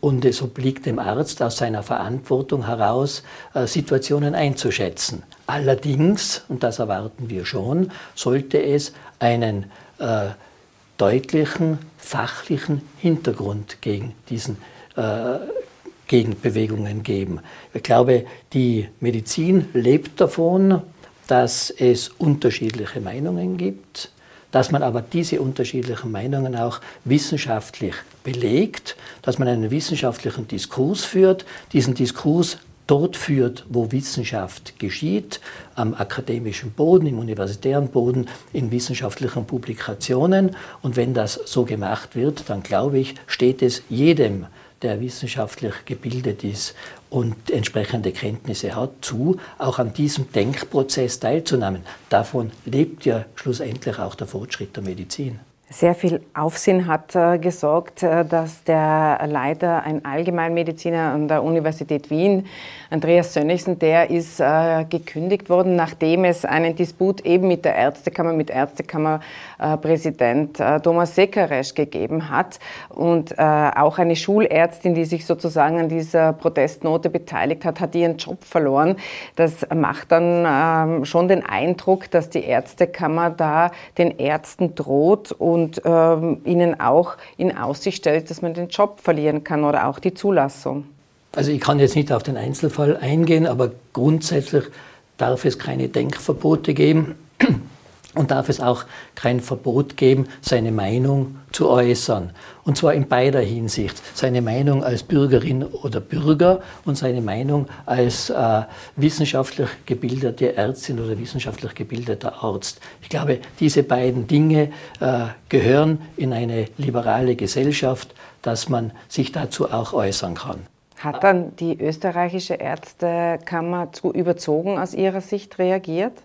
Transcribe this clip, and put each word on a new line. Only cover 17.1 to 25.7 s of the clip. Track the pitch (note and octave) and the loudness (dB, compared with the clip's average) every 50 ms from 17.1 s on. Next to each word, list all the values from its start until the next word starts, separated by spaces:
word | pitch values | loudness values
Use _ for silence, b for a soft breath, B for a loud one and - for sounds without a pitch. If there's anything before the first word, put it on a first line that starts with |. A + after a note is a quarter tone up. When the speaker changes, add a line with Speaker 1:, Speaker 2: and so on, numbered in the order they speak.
| G#2+ G2 G2 F2+ F2 D#2 B B B B B B B | -2 -2 -2 -4 -6 -8 B B B B B B B
Speaker 1:
Ich | A#2 - | -10 0
glaube, | - A#2+ A#2 B2 B2 B2+ A#2+ - B B B B _ - | 4 4 6 6 6 4 2 2 B B B B _ -2
die | C#3 B2+ B2 A#2 A2 G2+ G2 - _ | 0 2 2 2 0 -2 -4 -8 _
Medizin | - A#2 A2+ A2+ G#2+ - - - D#3+ F3 F#3+ F#3+ D#3+ - - | -2 -2 -2 -2 -4 -4 -4 -2 2 4 4 4 4 2 0
lebt | B2+ A#2 A#2+ C3+ D#3 C#3 - - - | 2 4 6 4 4 2 -2 0 2
davon, | F#3+ D#3+ - - E3 E3 F3+ F#3+ G3 G3 F#3+ E3+ - - B B B B B B _ | 2 2 2 2 2 2 4 4 6 6 4 4 0 -4 B B B B B B _
dass | - C#3 B2 B2+ A#2 - - - - | 2 4 4 4 4 0 -4 -6 -6
es | - - C3 B2 B2 A#2 - - | -4 2 4 4 4 4 0 -8
unterschiedliche | - _ F3+ D#3 C#3+ D3 - B2 G#2+ - - A2 A2 A#2 G#2 - - A#2 | -6 _ 2 2 2 4 2 0 0 0 -4 -4 -4 -4 -8 -8 -8 -8
Meinungen | G#2+ F#2 G2 B2+ C#3+ E3+ F3+ F3 F3+ F#3 F#3 | -8 -8 -6 -6 -4 -4 -4 -2 -2 -4 -4
gibt, | F3+ F3 F#3+ G3 F#3+ - _ _ - - - b b b b b b b b | -2 -4 -4 -4 -6 -14 _ _ -14 -14 -14 b b b b b b b b
dass | - C3 B2+ - | 2 2 2 4
man | D3+ C#3 C#3+ | 2 0 2
aber | B2+ A2+ A#2+ | 0 0 -2
diese | A2+ - - E3+ E3+ D#3+ - - | -4 -2 -4 -4 -2 0 -2 -2
unterschiedlichen | C#3+ C3 C3 - B2+ B2 | -2 -2 -2 -2 -4 -2